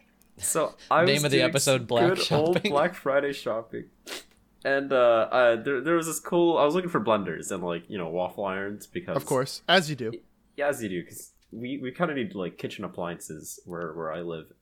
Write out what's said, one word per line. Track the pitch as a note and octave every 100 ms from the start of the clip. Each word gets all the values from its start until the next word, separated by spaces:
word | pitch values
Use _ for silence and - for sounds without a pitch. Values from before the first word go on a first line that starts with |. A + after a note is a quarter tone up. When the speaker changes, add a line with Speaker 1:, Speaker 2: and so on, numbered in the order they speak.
| _ _ _ -
Speaker 1:
So | - E3 C#3+ - -
I | D3 E3+
Speaker 2:
Name | D3
Speaker 1:
was | D3
Speaker 2:
of |
the | C3
Speaker 1:
doing | B2+
Speaker 2:
episode, | C#3 C#3+ C3
Speaker 1:
some | A#2
Speaker 2:
Black | A#2+ A#2
Speaker 1:
good | F#3 -
old | D3+ D#3+ F3
Speaker 2:
Shopping. | G#3
Speaker 1:
Black | C#3+ F3
Friday | F3+ C#3+ C#3 C#3+
shopping, | C#3 B2 A2 A2+ A#2+ A#2 _ - - - _ _ _
and, | C3+ C#3 C#3
uh, | C3 A#2+ A2+ G#2+
uh, | B2+ A#2+ A2+
there, | B2 C3+
there | D3 E3+
was | D#3+
this | D3+
cool. | - F3 E3+ D#3+
I | D3
was | F3
looking | F3
for | C#3
blenders | A2 G#2+ F2+ D#2+ E2
and, | G2
like, | F2 E2+ -
you | G#2
know, | E2
waffle | F2 F2+ - G2
irons | F#2+ G2 G#2 -
because | F2+ F#2 E2+
Speaker 3:
Of | -
course, | C3+ C#3 - -
as | F#3 D#3
you | C3
do. | A2+ - - _ _ -
Speaker 1:
Yeah, | C#3+
as | C3
you | G#2+
do, | F2+
'cause | - - - _ _
we, | A2+ B2 C#3
we | B2+
kinda | B2+ E3+
need, | C#3 G2+ G2
like, | F2 -
kitchen | C3 - F#2
appliances | - F2 E2 - D#2 D2+ - F#2
where, | E2+ E2+
where | E2 D#2+
I | E2
live, | E2+ E2 D#2+ _